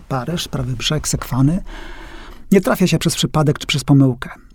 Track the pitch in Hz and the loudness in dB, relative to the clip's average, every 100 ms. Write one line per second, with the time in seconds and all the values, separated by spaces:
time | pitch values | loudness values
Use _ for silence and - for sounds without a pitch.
0 | - 139 120 170 - 139 127 123 - 156 | -4 -6 -4 -6 -6 -6 -4 -4 -2 -2
1 | - - - - 135 180 - - - - | -2 -4 -2 2 4 2 -4 -12 -14 -14
2 | - - - - - 196 220 214 185 160 | -16 -16 -18 -10 2 4 4 2 2 2
3 | 165 - 156 156 147 143 - 143 - 139 | 0 0 0 2 2 0 -2 -2 4 6
4 | 135 127 - - - | 6 2 -6 -16 -20